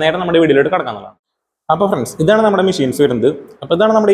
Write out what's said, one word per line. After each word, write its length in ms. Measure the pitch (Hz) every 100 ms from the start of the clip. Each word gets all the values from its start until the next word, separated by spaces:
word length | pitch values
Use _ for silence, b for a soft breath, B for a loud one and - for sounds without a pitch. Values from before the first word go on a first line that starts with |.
| 156
നേരെ 100 | 175
നമ്മുടെ 180 | 175 165 160
വീഡിയോയിലോട്ട് 280 | 135 147 180
കടക്കാവുന്നതാണ്. 400 | 131 107 98 - _ _ _ _ -
അപ്പൊ 140 | 160 202
ഫ്രണ്ട്സ്, 240 | 170 113 -
ഇതാണ് 200 | 160 214 220
നമ്മുടെ 180 | 196 185
മെഷീൻസ് 320 | 175 135 123
വരുന്നത്. 240 | 143 123 123 151 - -
അപ്പൊ 100 | 135 170
ഇതാണ് 180 | 220 220
നമ്മുടെ 180 | 208